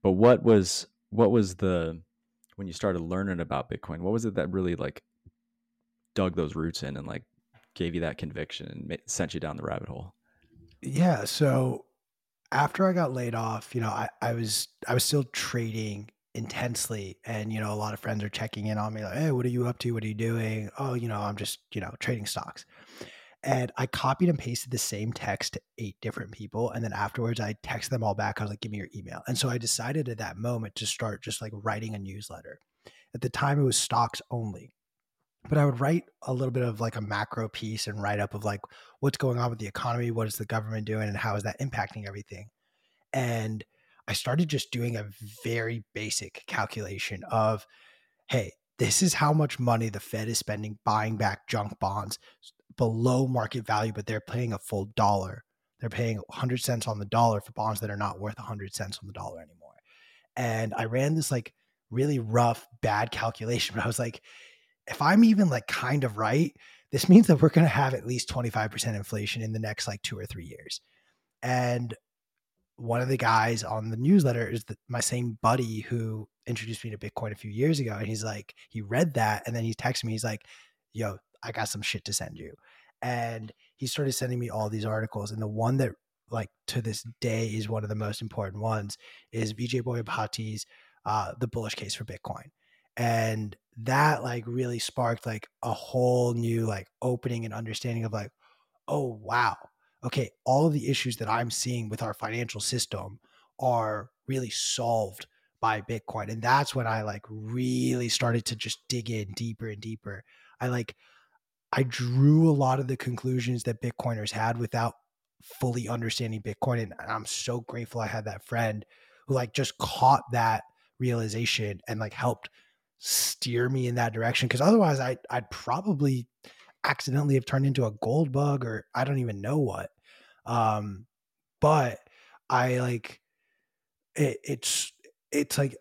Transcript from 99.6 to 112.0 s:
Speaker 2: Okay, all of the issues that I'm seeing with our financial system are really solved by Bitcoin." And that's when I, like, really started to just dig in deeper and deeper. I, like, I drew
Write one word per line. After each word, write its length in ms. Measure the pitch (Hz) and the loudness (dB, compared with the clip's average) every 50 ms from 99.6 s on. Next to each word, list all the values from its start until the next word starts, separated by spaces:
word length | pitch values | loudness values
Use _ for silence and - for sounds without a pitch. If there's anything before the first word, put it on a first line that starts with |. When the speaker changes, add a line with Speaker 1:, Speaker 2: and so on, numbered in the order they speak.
| - - _ _ _ _ _ _ | -12 -20 _ _ _ _ _ _
Speaker 2:
Okay, 280 | - 123 - 143 123 - _ _ _ | -8 -2 -2 -2 -2 -2 _ _ _
all 200 | - 127 139 156 | 2 4 6 6
of 60 | 165 | 4
the 160 | 147 147 117 135 | 4 2 0 0
issues 300 | 135 - - 127 117 - | 0 0 0 -2 -4 -4
that 100 | 113 104 | -2 0
I'm 220 | 110 117 120 120 | 0 0 0 -2
seeing 400 | - - - 127 123 120 113 104 | -4 -4 -2 -2 -2 -2 -4 -4
with 120 | 107 - | -4 -4
our 120 | 117 110 104 | -4 -6 -6
financial 480 | - - 107 113 120 120 113 - 107 | -6 -6 -4 -4 -4 -4 -4 -6 -6
system 580 | - - - 120 - - - 95 95 101 98 - _ _ _ _ _ _ _ - | -4 -2 -2 -2 -2 -4 -4 -8 -8 -10 -14 -18 _ _ _ _ _ _ _ -2
are 500 | 135 131 123 117 110 107 107 107 120 127 _ _ _ | 2 2 2 4 2 0 -2 -4 -6 -10 _ _ _
really 220 | - 135 131 127 110 | -4 -4 -4 -4 -4
solved 800 | - - - - - - 117 117 117 113 107 95 95 - - _ _ _ _ _ _ _ | -4 -4 -2 -2 -2 0 0 2 2 2 2 -2 -4 -14 -18 _ _ _ _ _ _ _
by 220 | - 113 110 107 | 0 0 0 0
Bitcoin." 480 | 101 - 120 107 _ - - 113 104 101 | -2 -4 -6 -6 _ -8 -8 -8 -6 -6
And 80 | 110 113 | -6 -2
that's 340 | 110 120 127 139 143 - - | 2 4 4 4 4 2 -2
when 120 | 131 117 | -2 0
I, 160 | 113 110 110 | 0 -2 -2
like, 240 | 107 104 101 104 - - | -2 -4 -6 -8 -12 -12
really 800 | 110 110 107 110 117 127 127 127 127 127 127 127 127 123 123 117 | -12 -12 -8 -6 -2 -2 0 0 2 2 2 2 2 2 0 0
started 380 | - - 123 120 117 120 - | 0 2 2 2 2 2 0
to 100 | - 117 | -2 -6
just 240 | 110 - 113 - - _ _ | -4 -6 -6 -8 -8 _ _
dig 220 | - 120 110 113 | -4 -4 -2 -2
in 220 | 117 110 104 98 | -4 -4 -4 -6
deeper 360 | 98 - 120 117 110 _ 113 110 | -6 -6 -6 -6 -6 _ -8 -8
and 100 | 104 101 | -8 -8
deeper. 460 | 107 113 110 107 _ 104 98 104 - _ - - - - - _ | -8 -10 -10 -8 _ -12 -12 -12 -16 _ -20 -20 -20 -20 -10 _
I, 100 | - 127 | -2 -2
like, 280 | 123 123 113 - - _ _ _ _ - _ _ _ _ _ _ _ _ _ _ | -2 -2 -2 -6 -10 _ _ _ _ -20 _ _ _ _ _ _ _ _ _ _
I 120 | - - | 2 2
drew 680 | 135 123 117 - | 2 2 0 -2